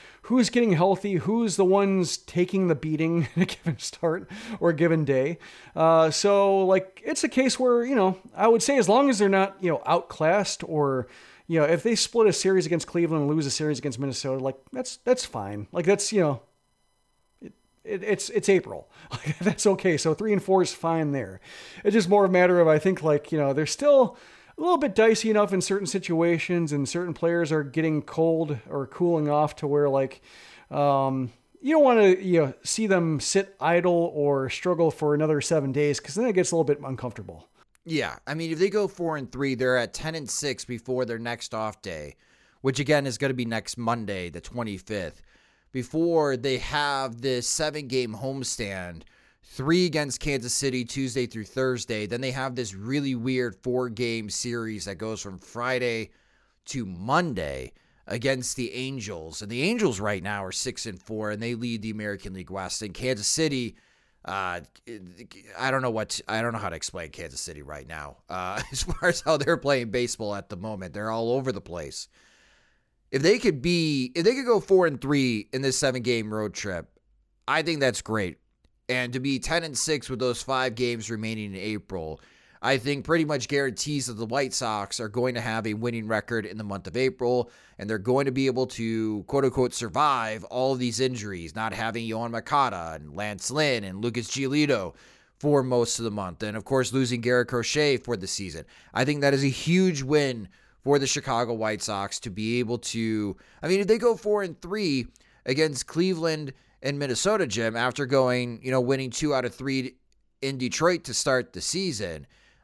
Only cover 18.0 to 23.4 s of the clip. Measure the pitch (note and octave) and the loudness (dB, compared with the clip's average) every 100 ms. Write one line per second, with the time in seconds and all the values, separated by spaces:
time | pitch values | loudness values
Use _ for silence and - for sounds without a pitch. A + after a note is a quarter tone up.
18 | G3+ F#3+ - G#3+ - F#3+ - E2+ - - | -2 -2 0 -2 4 2 2 -12 -14 -20
19 | - - D3+ D3+ F3+ - G#3 F#3+ F#3+ D3+ | -12 -10 -6 -2 -2 2 2 2 2 2
20 | E3 D#3 A3 G3+ - F#3+ F3+ - E3 E3 | 0 0 0 0 4 2 2 -2 -2 0
21 | D3+ C#3+ G2 F#2 - - - - G#3 G#3+ | 0 -2 -6 -12 -18 -20 -18 -2 2 2
22 | F3 G3+ G3 F#3 F3+ F3+ D#3+ D#3 F3 F#3+ | 6 6 6 6 6 8 6 6 4 2
23 | D#3 D3 - D#3 | 2 2 2 0